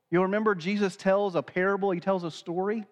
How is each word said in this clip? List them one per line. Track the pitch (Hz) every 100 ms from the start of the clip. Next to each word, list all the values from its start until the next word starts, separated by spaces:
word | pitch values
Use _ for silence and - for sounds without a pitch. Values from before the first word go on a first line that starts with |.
| _
You'll | 170
remember | 185 208 220
Jesus | 196 160 202 202 -
tells | 190 190 202
a | 170
parable. | 135 - 185 196 196
He | 175
tells | 175 190
a | 175
story. | - - 170 190 226 208